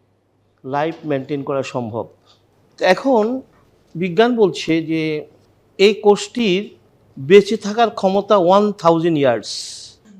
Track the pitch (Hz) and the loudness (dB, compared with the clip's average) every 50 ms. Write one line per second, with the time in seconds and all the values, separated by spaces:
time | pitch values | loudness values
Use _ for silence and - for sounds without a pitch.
0 | _ _ _ _ _ _ _ _ _ _ _ _ - 131 135 143 151 165 165 - | _ _ _ _ _ _ _ _ _ _ _ _ -12 -8 -4 -4 -4 -4 -6 -8
1 | - 156 143 135 131 127 151 139 135 143 143 139 131 - - 131 120 110 110 113 | -6 -4 -4 -4 -4 -6 -8 -8 -6 -4 -4 -4 -6 -6 -6 -8 -8 -6 -8 -8
2 | 101 - _ _ _ _ _ _ _ _ _ _ _ _ _ - - 185 185 180 | -10 -10 _ _ _ _ _ _ _ _ _ _ _ _ _ -2 0 2 2 2
3 | - 269 262 220 208 226 254 262 - _ _ _ _ _ _ _ _ _ - 160 | 0 0 2 2 2 0 -2 -6 -10 _ _ _ _ _ _ _ _ _ -10 -6
4 | 185 185 170 170 226 240 247 226 214 180 147 - - - 160 165 160 151 160 160 | -6 -2 0 2 2 2 2 2 2 0 0 -2 -4 -2 -2 -2 -2 -2 -4 -4
5 | 156 156 151 151 147 - _ _ _ _ _ _ _ _ _ - 196 214 214 202 | -2 -2 -4 -6 -8 -12 _ _ _ _ _ _ _ _ _ 2 4 4 4 2
6 | - 208 208 196 - - - 240 240 208 175 190 208 226 - _ _ _ _ _ | 2 2 2 2 0 -6 -6 -2 0 0 0 0 -2 -6 -12 _ _ _ _ _
7 | _ _ _ 143 135 139 190 202 190 - 233 214 - 202 208 226 233 214 208 - | _ _ _ -10 2 6 6 6 6 4 -2 -4 -4 -4 -2 0 0 0 0 -2
8 | - 190 190 202 196 - 214 202 170 170 190 202 208 208 190 - 160 170 170 165 | -2 -2 0 0 0 2 2 2 4 4 4 4 4 2 -2 0 2 2 2 4
9 | 160 175 165 147 139 127 117 110 - - - - - - - - - - - _ | 2 0 0 2 2 2 0 0 -4 -8 -12 -14 -14 -14 -16 -18 -20 -20 -20 _
10 | _ - 196 190 | _ -20 -20 -8